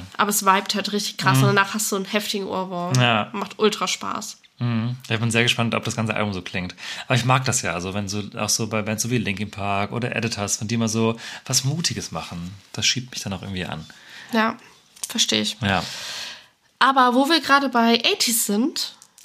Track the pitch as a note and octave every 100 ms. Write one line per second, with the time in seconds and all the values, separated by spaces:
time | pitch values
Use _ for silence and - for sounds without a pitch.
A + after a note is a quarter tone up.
0 | F#2 - G3+ G#3 G3 F#3+ G3 G3+ G3 G#3
1 | G#3 - - C3 G3+ G3+ G3 G#3+ - G3
2 | F#3+ G#3 G#3 G3+ F#3+ F#3 F#3 F3+ F3 -
3 | A#2+ G#3+ G#2 G#3 G3 - G#3+ - F#3 -
4 | G2 - G#3+ - _ - A#2+ A2+ A#2 B2+
5 | - A2+ A#2 A2+ A#2+ - A#2 A2 A2 A#2
6 | A2 G#2 G#2 F#2 - - F2+ - - -
7 | - B2 B2 C3 C3 - F#2 E2+ F#2 G2
8 | G2 G#2 G2+ - G#2 - G#2+ A2 G#2+ G#2+
9 | A#2 B2 G2 G2 G#2+ G2 G2+ G2 G2+ A#2+
10 | A#2+ - A2+ G#2 G2+ - G#2+ A#2 A2+ A2+
11 | A2+ A2+ - - - B2+ C3 D#3+ D#3+ G#2
12 | - E2 - F2 F2 G2+ - - G#2 B2+
13 | C3 - G2+ F#2 G2+ F#2 E2+ D#3 E3 -
14 | - - - A3+ A3+ A3+ - - _ -
15 | - A3 - G#3+ G#3 - G#3 F#3+ - -
16 | - - - - - _ _ - B3+ C4+
17 | B3 B3 C#4 E4 - C#4 C#4 A#3+ A#3 A3+
18 | C#4 G4+ - A3+ - G3+ C#4+ - - -
19 | - -